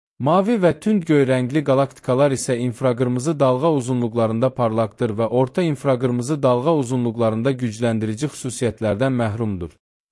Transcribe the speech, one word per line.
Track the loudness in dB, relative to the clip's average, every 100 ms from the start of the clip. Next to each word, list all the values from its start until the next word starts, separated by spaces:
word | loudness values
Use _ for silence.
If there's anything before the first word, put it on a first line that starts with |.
| _ -6
Mavi | 0 2 2 2
və | 2 2
tünd | 0 0
göy | 2 2 4
rəngli | 2 0 -2
qalaktikalar | 0 0 0 -4 -2 2 2
isə | 0 -2 -2
infraqırmızı | -2 -2 -2 0 0 0 -2 0
dalğa | 2 2 2
uzunluqlarında | 0 0 -2 0 0 0 2 -2
parlaqdır | 0 -2 0 -2 -2 -4 -2
və | 0
orta | 0 0 0
infraqırmızı | -2 0 0 0 0 -2 -2 0
dalğa | 2 2 2 0
uzunluqlarında | 0 0 -2 0 0 0 -2
gücləndirici | -2 -4 -2 -2 0 -2 -4 -6
xüsusiyyətlərdən | -6 -10 -4 -4 -2 -2 0 0
məhrumdur. | 0 -2 -2 -4 -4 -8 -14 _ _ _